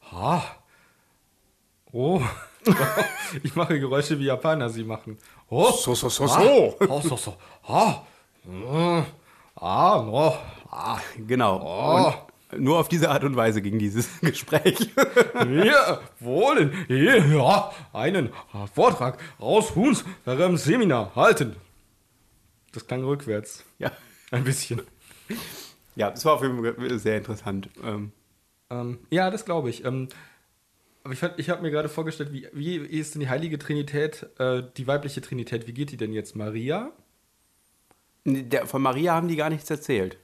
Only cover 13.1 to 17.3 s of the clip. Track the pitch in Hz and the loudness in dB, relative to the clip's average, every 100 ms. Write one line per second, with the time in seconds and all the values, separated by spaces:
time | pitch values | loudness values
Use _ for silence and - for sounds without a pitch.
13.1 | 143 139 127 113 107 101 110 104 104 117 | 2 0 2 2 2 0 -2 -2 -2 -4
14.1 | - 160 - - 156 170 185 - - 269 | -2 -2 -2 0 2 2 2 -2 2 2
15.1 | - 233 240 123 139 214 285 202 143 - | 4 2 2 0 4 6 6 4 -2 -8
16.1 | _ 117 139 247 294 147 160 175 127 170 | _ -4 2 4 4 2 0 -2 2 6
17.1 | 254 147 | 8 8